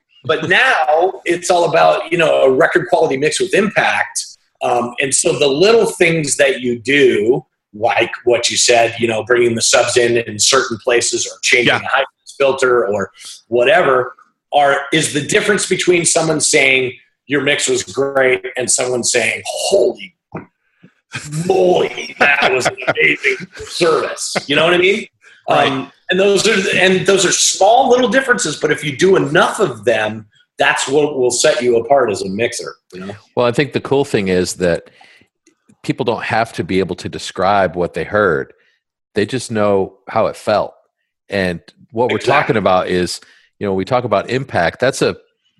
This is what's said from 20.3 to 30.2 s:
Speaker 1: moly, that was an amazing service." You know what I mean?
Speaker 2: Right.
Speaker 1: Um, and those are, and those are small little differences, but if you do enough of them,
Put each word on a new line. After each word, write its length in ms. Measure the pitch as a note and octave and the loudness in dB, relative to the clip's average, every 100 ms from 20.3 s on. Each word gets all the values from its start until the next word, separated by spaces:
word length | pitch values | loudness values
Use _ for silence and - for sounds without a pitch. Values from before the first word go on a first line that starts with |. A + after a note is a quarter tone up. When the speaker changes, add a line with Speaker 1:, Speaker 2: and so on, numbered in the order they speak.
| - - _ _ _ _ _ _ - D3+ D3+ F3+ | -16 -16 _ _ _ _ _ _ -14 -8 -4 0
Speaker 1:
moly, 680 | F#3 F3+ F3+ - - - - | 2 2 2 0 -6 -14 -2
that 320 | D3 C#3 G#3 | 0 2 2
was 140 | B2+ C3+ | 0 -2
an 100 | B2+ B2+ | -2 -4
amazing 580 | D3+ D#3 D3 C3+ C3 F#3 - | 0 0 0 -2 -4 -8 -16
service." 800 | - - E3+ C#3+ A2 - - - - | -14 -2 0 0 -2 -6 -6 -6 -2
You 100 | D3 | 0
know 80 | E3 | 2
what 80 | |
I 60 | F3 | 4
mean? 280 | F#3 A3 - _ - - - | 2 0 -4 _ -20 -16 0
Speaker 2:
Right. 220 | D3+ C#3 | 2 2
Speaker 1:
Um, 200 | C3+ B2+ _ - | -2 -8 _ -4
and 100 | F#3 | 0
those 280 | G3+ G3 G3+ | 2 2 2
are, 300 | G3+ F#3+ - | 0 0 0
and 280 | F#3 F#3 F3+ | 2 2 2
those 200 | F#3+ F3 | 2 2
are 60 | |
small 580 | - - - G3 A#3+ C4 | 0 0 2 4 6 4
little 200 | B3 A#3+ | 2 2
differences, 480 | C4 C4 A#3 D#3+ D3 | 0 0 -2 -2 -4
but 140 | D3+ | -4
if 120 | D3 | -2
you 120 | D3 B2 | -4 0
do 180 | F3+ F3 | 2 4
enough 440 | C#3 E3 A#3 - | 2 2 2 0
of 260 | E3+ A2+ G#2+ | -4 -2 -2
them, 420 | A2 G#2+ A2 | 0 -2 -6